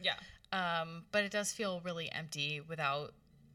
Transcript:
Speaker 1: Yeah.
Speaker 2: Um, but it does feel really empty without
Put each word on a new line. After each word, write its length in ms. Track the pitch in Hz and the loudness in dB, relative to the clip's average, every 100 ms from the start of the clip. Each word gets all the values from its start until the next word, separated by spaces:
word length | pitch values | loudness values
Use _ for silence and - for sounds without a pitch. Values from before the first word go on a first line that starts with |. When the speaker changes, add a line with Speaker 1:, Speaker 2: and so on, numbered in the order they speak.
Speaker 1:
Yeah. 140 | 180 - - - - | -2 -2 -4 -18 -4
Speaker 2:
Um, 520 | 190 175 170 165 165 165 | 0 2 2 0 -6 0
but 120 | 208 | 2
it 80 | 202 | 4
does 200 | 208 202 | 2 0
feel 280 | - 202 180 | 0 0 0
really 260 | 175 170 160 | -2 -2 -2
empty 480 | - 160 151 143 151 | -4 -4 -2 0 -2
without 520 | 156 160 143 143 147 - - - - | -4 0 2 2 -2 -10 -20 -20 -16